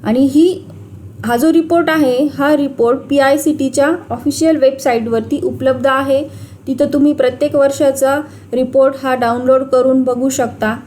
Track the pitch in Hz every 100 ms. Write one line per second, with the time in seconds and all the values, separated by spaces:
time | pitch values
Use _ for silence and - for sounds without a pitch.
0 | 208 240 277 285 349 - - - - -
1 | - - 220 240 311 320 320 339 330 320
2 | 269 247 294 277 285 294 277 269 233 269
3 | - 277 269 285 302 294 269 269 285 349
4 | - 240 294 285 320 302 269 277 277 233
5 | 226 226 220 285 - 202 262 262 269 269
6 | 277 269 294 - - - - 262 285 294
7 | 294 294 254 254 294 294 277 277 285 269
8 | 262 285 302 - - 240 254 269 269 269
9 | 262 254 240 240 254 262 262 254 254 262
10 | 254 247 269 262 233 - 220 233